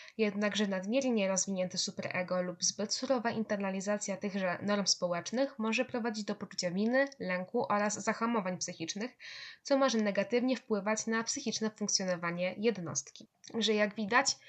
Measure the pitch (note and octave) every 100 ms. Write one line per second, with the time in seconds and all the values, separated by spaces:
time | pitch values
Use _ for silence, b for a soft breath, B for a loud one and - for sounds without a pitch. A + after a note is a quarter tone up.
0 | B - G#3+ G3+ G#3 G3+ G3+ F#3+ F#3+ C4
1 | B3+ A3+ F#3+ F#3+ - F#3 F#3 F3+ - -
2 | - F3+ F3+ F3+ F3+ F3 - - G#3+ -
3 | B3+ B3+ A#3 A3+ G#3+ G3+ G3 F#3+ F#3+ G#3
4 | G3 F#3+ G#3 G3 F#3 F3 G3+ G#3 G3 -
5 | F3 E3+ - A3+ C#4 - A3 A3+ A#3+ B3
6 | A3+ A3 G#3 G#3 G3 - F3+ F3+ A3 B3+
7 | C#4 - F#3 F3+ F#3 A#3+ - G#3 G#3 G#3
8 | A3 G#3 A#3 A#3 F#3 F3+ - F3+ D#3+ G3
9 | B3 - B B B B - C#4 C4+ A3
10 | G#3+ G3 G3 A#3+ B3+ B3+ - G#3 G3 A3
11 | - A3+ A3+ - A3+ - G#3+ - G3+ -
12 | F#3 F3 E3+ F3 F3+ - A3+ G3 E3 -
13 | - - - _ - A3+ G#3+ G#3+ G#3 G#3+
14 | G3+ B3 C4 -